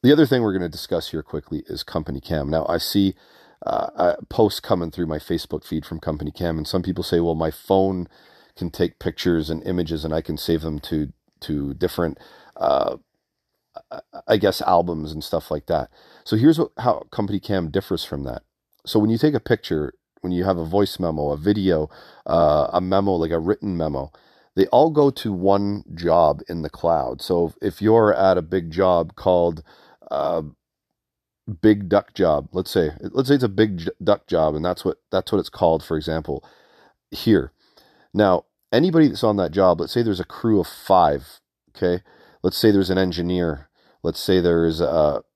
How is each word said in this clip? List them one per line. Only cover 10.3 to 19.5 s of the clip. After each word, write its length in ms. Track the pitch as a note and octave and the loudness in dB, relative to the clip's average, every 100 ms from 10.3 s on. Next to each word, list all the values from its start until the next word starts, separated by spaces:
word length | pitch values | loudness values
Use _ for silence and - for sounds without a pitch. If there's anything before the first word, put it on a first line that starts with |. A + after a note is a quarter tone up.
| D#2 | -8
save 240 | - E2 | -2 -2
them 180 | D#2+ D2+ | -2 -8
to, 340 | - D#2+ D2 - _ _ | -6 -4 -4 -10 _ _
to 320 | - D2 C#2+ | -8 -6 -6
different, 440 | C#2 F2 - E2+ - - - - - | -4 -4 -2 -4 -4 -20 -20 -20 -4
uh, 400 | - C#2 - - _ _ _ _ _ _ _ - _ - _ - - | 0 2 0 -6 _ _ _ _ _ _ _ -20 _ -18 _ -18 -2
I 100 | G#2+ | 2
guess, 240 | G2 - | 2 0
albums 500 | - F2 F2 D#2+ D#2 | 2 2 2 -6 -8
and 100 | D#2 | -10
stuff 300 | - E2 - | -6 -6 -4
like 140 | D2+ | -8
that." 240 | - D#2+ C2 _ _ - | -2 -4 -4 _ _ -20
So 140 | - A2 | -4 4
here's 200 | C#3+ D#3+ | 4 4
what, 140 | - - | -2 -2
how 260 | A#2+ D#2 - | -2 -2 -4
Company 300 | - G2+ G2+ | -6 -4 -6
Cam 280 | - G2 D#2+ | -2 -4 -2
differs 360 | F#2+ - F2 | -4 -4 -8
from 180 | - C#2+ | -6 -8
that. 200 | C2+ A#1 _ _ _ _ | -8 -10 _ _ _ _
So 120 | - A2 | -2 2
when 120 | G#2+ | 2
you 80 | A2+ | 2
take 160 | D3+ | 2
a 80 | C#3 | 0
picture, 520 | - | -2